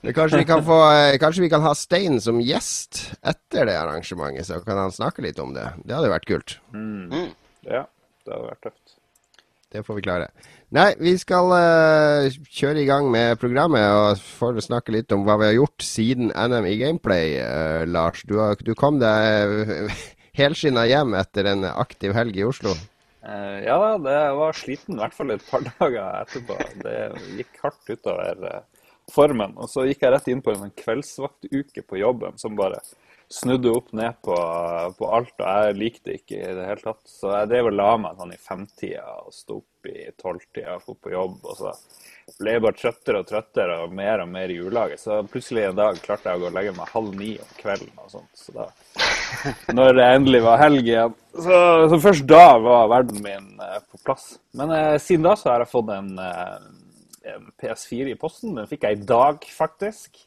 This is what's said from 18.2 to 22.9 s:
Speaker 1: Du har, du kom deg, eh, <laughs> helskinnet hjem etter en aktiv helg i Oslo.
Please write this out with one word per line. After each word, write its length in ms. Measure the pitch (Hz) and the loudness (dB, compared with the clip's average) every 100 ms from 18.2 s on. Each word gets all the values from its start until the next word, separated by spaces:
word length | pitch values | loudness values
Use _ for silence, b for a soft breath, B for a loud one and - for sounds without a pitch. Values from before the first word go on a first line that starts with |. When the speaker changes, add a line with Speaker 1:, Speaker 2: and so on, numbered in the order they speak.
Speaker 1:
Du 140 | - 104 | -6 -2
har, 160 | 107 104 | 0 -2
du 180 | - | -4
kom 240 | 113 143 147 | 0 0 2
deg, 680 | 117 107 110 107 104 107 107 | 2 2 2 2 0 -2 -4
eh, 200 | 80 104 B B | -6 -6 B B
<laughs> 240 | B B - | B B 0
helskinnet 520 | 139 165 151 127 117 | 0 2 0 2 2
hjem 260 | 135 139 | 2 2
etter 320 | 95 95 101 98 | -2 -4 -2 -2
en 180 | 101 | 0
aktiv 480 | 95 - - - 98 | -2 -4 -6 -4 -4
helg 240 | 107 120 95 | -2 -4 -2
i 80 | |
Oslo. 300 | 104 139 107 82 95 | -4 -4 -6 -6 -10